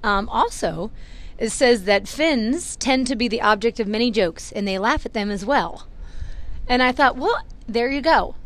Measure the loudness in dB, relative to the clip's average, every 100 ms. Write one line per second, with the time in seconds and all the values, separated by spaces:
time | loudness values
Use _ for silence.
0 | 2 0 0 0 0 0 -4 -4 -8 -10
1 | -14 -14 -14 -6 -4 4 4 4 4 2
2 | 0 0 2 2 0 -2 -4 -4 0 2
3 | 2 0 0 2 2 4 2 0 -2 2
4 | 2 2 0 -2 -8 -4 -2 0 2 0
5 | -2 -4 -4 -4 0 2 0 -6 -14 -14
6 | -10 -8 -8 -6 -6 -6 0 4 4 4
7 | 2 4 0 0 -4 -14 -4 -2 0 0
8 | 4 4 2 -6